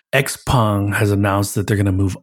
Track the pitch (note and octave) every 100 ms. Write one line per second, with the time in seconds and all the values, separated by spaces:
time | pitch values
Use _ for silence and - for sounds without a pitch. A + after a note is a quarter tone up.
0 | _ C3+ C3+ - - B2+ G#2+ G2+ G2 G2
1 | G#2 G2+ G2+ G2 G2+ A2 F#2+ G2+ G2+ F#2+
2 | G2 -